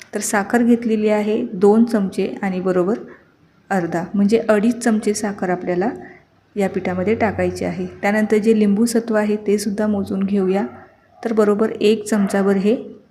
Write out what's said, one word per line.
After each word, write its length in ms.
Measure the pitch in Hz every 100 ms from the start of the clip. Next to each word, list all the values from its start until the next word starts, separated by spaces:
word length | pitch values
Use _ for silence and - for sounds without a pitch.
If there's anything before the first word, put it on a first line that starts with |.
| -
तर 60 | 208
साखर 420 | 208 214 196 240
घेतलेली 460 | 233 233 233 220 214
आहे 320 | 208 208 220 240
दोन 320 | 185 202 220 233
चमचे 480 | 220 190 - 190 -
आणि 180 | 196 185
बरोबर 380 | 185 185 180 233 - - _ _ _ _ -
अर्धा 340 | 196 170 170 180
म्हणजे 240 | 202 202 226
अडीच 380 | 226 214 220 233
चमचे 360 | 254 214 214
साखर 360 | 208 214 196 185
आपल्याला 400 | 180 180 175 202 - - - _ _ _ -
या 120 | 190
पिठामध्ये 440 | 190 185 185 185 226
टाकायची 500 | 226 - 185 180 175
आहे. 200 | 175 180 -
त्यानंतर 360 | 202 214 214 214
जे 220 | 214 214
लिंबू 260 | 208 202 233
सत्व 300 | 233 226 214
आहे, 200 | 208 208
ते 200 | 208 208
सुद्धा 300 | 208 202 214
मोजून 360 | 202 190 196
घेऊया. 420 | 196 202 185 190 240 - - _ _ _
तर 100 | 233
बरोबर 360 | 220 208 208 220
एक 320 | - 208 220 -
चमचाभर 500 | 220 196 202 196 196
हे 200 | 196 240 - - _